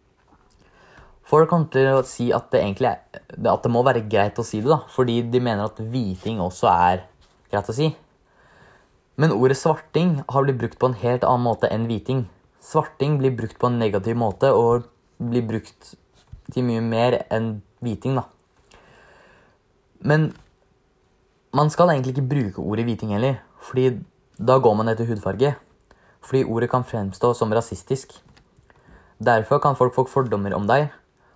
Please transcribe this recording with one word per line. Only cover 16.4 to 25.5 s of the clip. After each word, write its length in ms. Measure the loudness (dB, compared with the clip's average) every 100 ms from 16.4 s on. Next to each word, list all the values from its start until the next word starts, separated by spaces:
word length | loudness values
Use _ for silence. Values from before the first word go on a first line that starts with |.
| -10
til 140 | -4 -2
mye 160 | -2
mer 360 | 0 2 2 2 0
enn 220 | -2 -2 -6 -12 _
hviting 320 | -8 -4 -2 -4
da. 80 | -4 _ _ _ _ -20 _ -20 -20 -20 _ _ _ _ _ _ _ _
Men 300 | 0 0 0 -6 _ _ _ _ _ _ _ _ _ _ _
man 160 | 0 2
skal 220 | 4 4
egentlig 240 | 2 -2 -2
ikke 140 | 0
bruke 320 | 0 -2 -4
ordet 220 | -4 -2 -2
hviting 240 | -4 -4
heller, 240 | -2 0 -2 -10 _
fordi 300 | -6 0 0 0 -8 _ _ -4
da 180 | 2 4
går 160 | 4 2
man 120 | 0
etter 160 | -2 -4
hudfarge. 480 | -4 -4 0 0